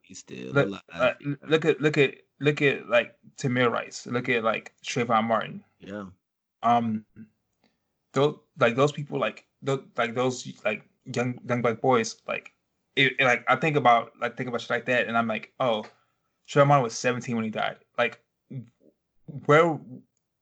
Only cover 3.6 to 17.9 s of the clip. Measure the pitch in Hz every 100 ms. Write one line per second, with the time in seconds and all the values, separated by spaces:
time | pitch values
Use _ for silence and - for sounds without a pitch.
3.6 | 120 113 - - 123 123 123 120 110 104
4.6 | - - - 135 117 113 113 110 101 101
5.6 | - _ 95 104 98 95 _ _ _ _
6.6 | 117 120 117 107 107 - - _ _ _
7.6 | _ _ _ _ _ 135 147 - _ -
8.6 | 120 117 147 - 143 139 113 - _ _
9.6 | 131 135 - - 117 117 127 123 131 -
10.6 | 107 107 - _ - 120 123 123 - 123
11.6 | 120 113 131 123 110 - - - - -
12.6 | _ _ _ - 135 - 131 120 - 131
13.6 | 165 143 123 117 113 - 120 117 127 117
14.6 | - 120 117 123 101 117 113 110 - _
15.6 | 131 110 107 - _ _ _ _ - 147
16.6 | 139 143 117 - 127 123 - 117 110 110
17.6 | 104 - _